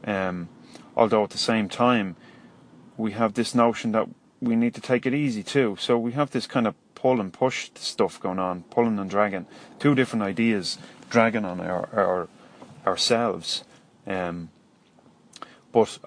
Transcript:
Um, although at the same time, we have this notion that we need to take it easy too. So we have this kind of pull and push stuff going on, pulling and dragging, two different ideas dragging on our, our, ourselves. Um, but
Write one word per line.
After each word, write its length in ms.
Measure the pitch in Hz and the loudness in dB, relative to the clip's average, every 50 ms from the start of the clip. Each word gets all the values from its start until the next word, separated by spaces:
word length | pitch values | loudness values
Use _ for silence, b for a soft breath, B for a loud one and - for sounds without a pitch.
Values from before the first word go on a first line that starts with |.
| - | -4
Um, 440 | 107 104 95 95 92 90 90 85 82 - B B B B B B B B | -2 -2 -2 -2 -2 -4 -6 -8 -12 -16 B B B B B B B B
although 280 | - 117 104 113 107 104 | 2 2 4 4 2 2
at 60 | 95 | 0
the 80 | - - | -2 -4
same 300 | - - 113 110 107 92 | -2 0 0 0 0 -2
time, 480 | - - 120 123 123 113 98 92 85 B B B B B B B B B B B - - - - _ | 0 2 2 2 4 2 0 -4 -6 B B B B B B B B B B B -20 -20 -20 -20 _
we 160 | - 113 107 | -6 -6 -6
have 220 | 98 113 117 110 101 | 0 0 0 0 2
this 200 | - 113 - - | 0 -2 0 4
notion 380 | 123 117 117 110 - - 113 | 4 4 4 2 0 -4 -2
that 160 | 107 110 - - - _ _ _ _ _ | 0 0 -2 -2 -8 _ _ _ _ _
we 160 | - 120 113 | -2 0 2
need 180 | 117 117 120 - | 2 2 0 -2
to 60 | - | -6
take 260 | - - 127 120 - | -2 0 0 0 2
it 80 | 131 127 | 0 -2
easy 280 | 147 151 135 117 107 | 0 0 -2 -2 -4
too. 340 | 98 - - 139 131 107 98 - | -8 0 0 2 2 2 -2 -4
So 200 | - - 123 120 | 0 0 0 2
we 140 | 113 120 | 0 -2
have 180 | 117 143 147 139 | 0 -2 -2 0
this 160 | - 127 - | -2 -4 -4
kind 200 | - - 135 117 | 0 0 2 2
of 80 | 104 - _ _ _ _ | 2 -2 _ _ _ _
pull 260 | - - 131 127 117 | 0 2 2 2 2
and 120 | 101 92 | 0 -4
push 380 | - - 127 131 - - - - _ | -2 0 0 0 0 -4 -10 -12 _
stuff 440 | - - - - - 104 92 - - | -10 -10 -8 0 0 0 0 -2 -6
going 200 | - 95 92 92 | -6 -6 -4 -2
on, 240 | 92 92 90 90 85 - | -2 -2 -4 -6 -10 -2
pulling 280 | - 120 120 113 110 101 | 0 2 2 2 2 -2
and 120 | 98 95 | -4 -2
dragging, 360 | 98 101 104 104 98 92 85 B B B B B B B | 2 2 2 2 0 -6 -8 B B B B B B B
two 160 | - 143 143 | 2 2 4
different 280 | 131 127 - - 113 | 4 2 0 0 -2
ideas 560 | 104 98 92 98 117 117 110 98 87 - - B B B B B B - | -2 -2 0 0 2 2 2 0 -2 -6 -8 B B B B B B 0
dragging 340 | - 117 113 113 107 113 104 | 4 4 4 4 2 -2 -4
on 160 | 92 90 90 | -4 -6 -6
our, 280 | 87 87 90 87 - - | -6 -4 -4 -4 -4 -2
our, 360 | - 107 95 92 92 90 85 - B B B B B B B B B B - | 0 2 2 2 2 0 -2 -8 B B B B B B B B B B -2
ourselves. 760 | 98 92 - - - 120 113 120 110 90 87 85 - - - - b b b b b b _ _ | -2 0 0 0 0 2 2 2 -2 -2 -4 -6 -8 -8 -8 -10 b b b b b b _ _
Um, 420 | 101 95 92 90 87 85 87 82 80 _ _ _ _ _ _ _ _ _ _ _ - _ _ _ _ - - B B B B B B | -6 -4 -4 -4 -4 -6 -8 -10 -14 _ _ _ _ _ _ _ _ _ _ _ -20 _ _ _ _ -20 -20 B B B B B B
but 280 | - 117 107 - - - - | 2 2 2 2 -2 -16 -4